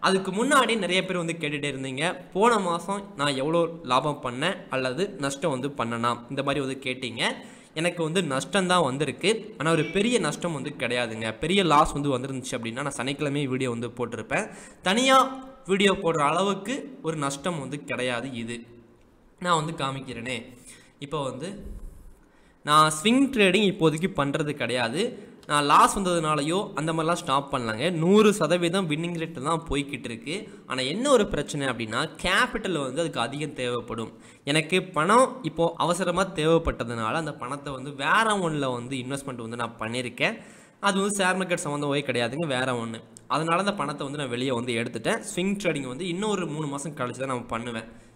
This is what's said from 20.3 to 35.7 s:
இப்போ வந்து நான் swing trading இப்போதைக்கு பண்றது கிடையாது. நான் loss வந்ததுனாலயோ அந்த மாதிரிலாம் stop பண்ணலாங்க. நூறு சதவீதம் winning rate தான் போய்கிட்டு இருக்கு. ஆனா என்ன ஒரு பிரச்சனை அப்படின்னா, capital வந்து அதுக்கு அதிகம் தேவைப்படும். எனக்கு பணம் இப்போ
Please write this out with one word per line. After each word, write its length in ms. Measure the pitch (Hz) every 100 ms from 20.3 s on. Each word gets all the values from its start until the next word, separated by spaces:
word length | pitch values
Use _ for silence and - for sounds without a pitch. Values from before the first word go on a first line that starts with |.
| 120 113 - - - - _
இப்போ 240 | 143 156
வந்து 420 | 135 117 165 202 - - - - - - _ _ _ _
நான் 300 | 143 151 156 156
swing 280 | 214 247 269
trading 380 | 226 196 214 208
இப்போதைக்கு 360 | - 160 151 185 -
பண்றது 340 | 143 143 151
கிடையாது. 800 | 143 120 123 120 135 233 - - - -
நான் 180 | 147
loss 340 | 143 160 233 240
வந்ததுனாலயோ 720 | 185 175 156 151 147 180 214
அந்த 180 | 202 156
மாதிரிலாம் 200 | 160 160
stop 420 | 170 - 135 135
பண்ணலாங்க. 360 | 135 117 110 151
நூறு 420 | 175 165 202 220
சதவீதம் 580 | 202 156 175 170 180 185
winning 280 | 151 170 170
rate 200 | 165 165
தான் 200 | 135 165 160
போய்கிட்டு 360 | 143 143 123
இருக்கு. 440 | 117 117 139 180 208 - -
ஆனா 140 | 127
என்ன 300 | 131 180 269
ஒரு 160 | 254 202
பிரச்சனை 400 | - 139 151 139
அப்படின்னா, 440 | 117 113 117 147 -
capital 600 | 175 196 247 247 202 165
வந்து 180 | 135 131
அதுக்கு 200 | 165 135
அதிகம் 320 | 117 139 147
தேவைப்படும். 600 | 147 127 123 117 113 110 - - -
எனக்கு 380 | - 147 156 185
பணம் 560 | 185 - 156 226 254 -
இப்போ 300 | 156 151 165